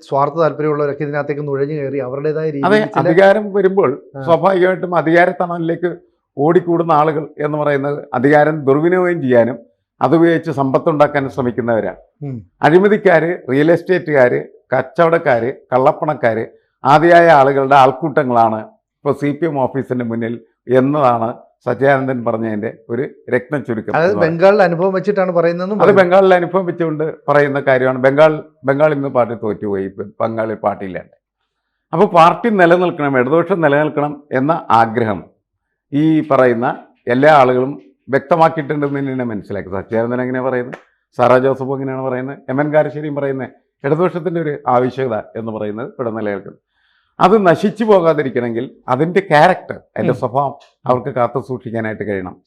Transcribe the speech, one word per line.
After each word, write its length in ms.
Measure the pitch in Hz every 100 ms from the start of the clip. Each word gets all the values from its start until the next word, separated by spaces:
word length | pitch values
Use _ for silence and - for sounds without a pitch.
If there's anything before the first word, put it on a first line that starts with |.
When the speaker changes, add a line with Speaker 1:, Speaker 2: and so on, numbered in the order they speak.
| -
Speaker 1:
സ്വാർത്ഥ 300 | 139 147 160
താല്പര്യമുള്ളവരൊക്കെ 640 | 156 139 151 147 147 139 147
ഇതിനകത്തേക്ക് 380 | 147 143 147 147
നുഴഞ്ഞു 260 | 135 143 156
കയറി 220 | 135 139 123
അവരുടേതായ 400 | 135 151 156 156
Speaker 2:
അതെ, 60 | 143
Speaker 1:
രീതിയിൽ 340 | 180 214 214 -
ചില 80 |
Speaker 2:
അധികാരം 420 | 170 170 196 208 208 196
വരുമ്പോൾ 320 | 185 190 147
Speaker 1:
ആ. 300 | 143 - 135 135
Speaker 2:
സ്വാഭാവികമായിട്ടും 720 | 160 180 190 185 180 180 175
അധികാര 280 | 151 170 180 185
തണലിലേക്ക് 500 | 175 175 165 170 170 - _ _ _ - 147
ഓടിക്കൂടുന്ന 480 | 175 170 170 165 151
ആളുകൾ 220 | 156 151 147 - 147
എന്ന് 120 | 151
പറയുന്നത് 380 | 147 139 143 147 - 123
അധികാരം 380 | 135 147 147 156 135
ദുർവിനിയോഗം 540 | 139 170 185 180 170
ചെയ്യാനും 340 | 131 135 139 - - _ _ - 131
അതുപയോഗിച്ച് 460 | 165 170 165 165 139
സമ്പത്തുണ്ടാക്കാനും 720 | 135 139 170 151 147 143 135 139
ശ്രമിക്കുന്നവരാണ്. 640 | 123 120 117 113 95 92 _ - 147
Speaker 1:
ഉം. 100 | 127 - - 143
Speaker 2:
അഴിമതിക്കാര്, 680 | 170 202 202 190 160 165 180 -
റിയൽ 180 | 135 156 170
എസ്റ്റേറ്റുകാര്, 640 | 170 180 151 143 123 139 151 _ -
കച്ചവടക്കാര്, 760 | 131 - - 165 165 147 120 120 143 -
കള്ളപ്പണക്കാര് 760 | 127 135 156 156 147 120 110 117 _ _ _ 131
ആദിയായ 340 | 151 170 170 170 147
ആളുകളുടെ 380 | 135 139 135 139
ആൾക്കൂട്ടങ്ങളാണ് 800 | 131 131 160 135 127 120 113 110 107 _ _ _
ഇപ്പൊ 140 | 143 117
സി 80 | 143 143
പി 60 | 165
എം 80 | 143 123
ഓഫീസിന്റെ 400 | 135 117 127 120
മുന്നിൽ 220 | 113 117 117 _ _ - 127
എന്നതാണ് 500 | 135 151 131 117 113 123 _ _ 123
സച്ചിദാനന്ദൻ 540 | 117 135 135 131 127 117
പറഞ്ഞതിന്റെ 420 | 113 113 107 113 - -
ഒരു 120 | 117 147 - -
രത്ന 240 | 123 123 151 117
ചുരുക്കം 260 | 110 101 131
Speaker 1:
അതായത് 160 | 175
Speaker 2:
എന്ന് 80 | 208
പറയുന്നത്. 60 | 160
Speaker 1:
ബംഗാളിലെ 380 | 165 190 208 180
അനുഭവം 220 | 165 190 190
വെച്ചിട്ടാണ് 340 | 190 196 185 175
പറയുന്നതെന്നും 400 | 170 175 185 208
Speaker 2:
അത് 60 |
Speaker 1:
പറയുന്നു. 180 | 180 196
Speaker 2:
ബംഗാളിലെ 340 | 180 185 190 180
അനുഭവം 240 | 170 190 180
വെച്ചുകൊണ്ട് 360 | 175 165 151 160 - -
പറയുന്ന 300 | 147 147 139 135
കാര്യമാണ്. 300 | 131 131 131 131
ബംഗാൾ, 280 | 139 156 151 - _ 131
ബംഗാൾ 240 | 139 156 143
ഇന്ന് 120 | 135 123
പാർട്ടി 200 | 113 110
തോറ്റുപോയി, 420 | 110 101 104 98 95
ഇപ്പൊ 140 | 95 104 -
ബംഗാളിൽ 380 | 113 113 110 107 107
പാർട്ടി 200 | 95 98
ഇല്ലാണ്ട്. 260 | 85 - _ _ _ _ _ _ _ -
അപ്പൊ 120 | 165 202 175
പാർട്ടി 340 | 165 175 240 208
നിലനിൽക്കണം, 560 | 170 180 180 165 143 131
ഇടതുപക്ഷം 380 | 123 165 170 190 151
നിലനിൽക്കണം 480 | 143 151 147 147 147 - 127
എന്ന 140 | 143 165 - 113
ആഗ്രഹം 400 | 117 113 110 90 - _ _ _ _ _ - 143
ഈ 20 | 156 156 -
പറയുന്ന 380 | 135 127 113 131 165 - _ - 123
എല്ലാ 180 | 151 151
ആളുകളും 320 | 127 127 131 147 - _ -
വ്യക്തമാക്കിയിട്ടുണ്ടെന്ന് 840 | 131 - 170 160 165 139 151 143 139
തന്നെയാണ് 280 | 139 131 120
മനസ്സിലാക്കി. 400 | 104 - 101 90 95
സച്ചിദാനന്ദൻ 440 | - 113 117 123 127
എങ്ങനെയാണ് 220 | 131 127
പറയുന്നത്, 280 | 123 123 - _ _ _ -
സാറാ 220 | 120 127 131
ജോസഫ് 260 | 131 131 135
എങ്ങനെയാണ് 280 | 135 131 131
പറയുന്നത്, 280 | 127 131 147 -
എം 60 | 131
എൻ 60 | 147 151
കാരശ്ശേരിയും 420 | 151 147 151 143
പറയുന്നത് 280 | 139 135 120 _ _ _ 139
ഇടതുപക്ഷത്തിൻ്റെ 540 | 156 180 175 165 170 151
ഒരു 100 | 143 131 123
ആവശ്യകത 400 | 127 135 131 107 - 113
എന്ന് 120 | 113 107
പറയുന്നത് 320 | 107 107 139 -
ഇവിടെ 160 | 120 110
നിലനിൽക്കുന്നു. 400 | 104 98 98 - _ _ _ _ _ - 185
അത് 100 | 220 185
നശിച്ചു 360 | 156 208 - 220
പോകാതിരിക്കണമെങ്കിൽ 760 | 196 165 151 135 117 120 113 131 _ -
അതിൻ്റെ 280 | 127 165 185 -
ക്യാരക്ടർ, 480 | 151 175 180 - - _
അതിൻ്റെ 200 | - 117 123
Speaker 1:
ഉം. 40 |
Speaker 2:
സ്വഭാവം 300 | 123 127 139 - _ _ -
അവർക്ക് 220 | 127 131 127
കാത്തു 220 | 117 135 127
സൂക്ഷിക്കാനായിട്ട് 560 | 127 113 113 110 107 104
കഴിയണം. 260 | 98 92 -